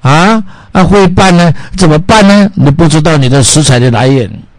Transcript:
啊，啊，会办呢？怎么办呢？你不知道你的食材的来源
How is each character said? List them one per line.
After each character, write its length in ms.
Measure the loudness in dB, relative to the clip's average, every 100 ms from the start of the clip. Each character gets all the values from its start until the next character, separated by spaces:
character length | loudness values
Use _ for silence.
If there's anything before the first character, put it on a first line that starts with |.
啊， 400 | 0 0 2 -2 -4 -16 -8
啊， 120 | -4
会 220 | 0 2 2
办 260 | 0 2 2
呢？ 160 | 0 -2 -8 -2
怎 120 | 0
么 100 | 0
办 280 | 0 0 2
呢？ 200 | 0 0
你 160 | 0 -2
不 160 | 0 0
知 140 | 0
道 160 | 0 0
你 120 | 0
的 140 | 0
食 200 | 0 0
材 160 | 0 0
的 120 | 0
来 160 | 0 0
源 240 | -2 -4 -10 -20